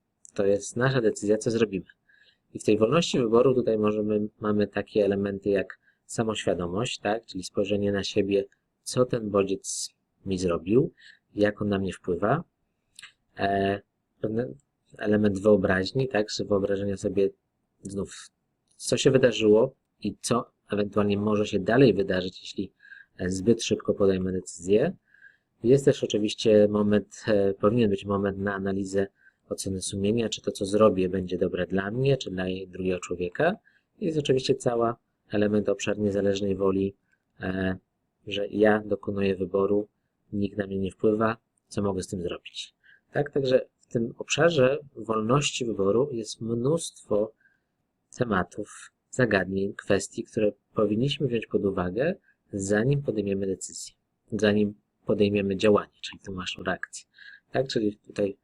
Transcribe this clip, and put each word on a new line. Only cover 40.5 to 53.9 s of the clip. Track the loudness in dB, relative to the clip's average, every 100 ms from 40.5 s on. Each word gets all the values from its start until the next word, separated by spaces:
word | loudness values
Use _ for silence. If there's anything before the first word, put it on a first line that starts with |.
| -4
na | -6
mnie | -4
nie | -6
wpływa, | 0 0 2 0 -2 _ _ _
co | -4
mogę | -4 -4
z | -6
tym | -6
zrobić. | -6 -8 -12 -16 -16 _ _ _ _
Tak? | -6 -4
Także | -2 2 2 0 _
w | _
tym | -4 -4 -8
obszarze | -4 0 2 4 2 2 -8 -10
wolności | -4 -2 2 2 0 -4
wyboru | -4 0 2 2 0
jest | -4 -8 -8
mnóstwo | -6 -2 0 -2 -4 -12 -4 -2 -2 -8 _ _ _ _ _ _ _ -4
tematów, | 0 0 -2 -8 -14 -16 -20 _ _
zagadnień, | 0 2 2 0 -4 -4
kwestii, | -4 0 0 0 -10
które | -8 -2 0 -2 _
powinniśmy | 0 0 2 0 -2 -2
wziąć | -2 -2
pod | -2
uwagę, | 0 -2 -2 -2 -4 -4 _ _ _
zanim | -6 0 0 2 0
podejmiemy | -2 -2 -2 -2 -4
decyzję, | -6 -8 -14 -18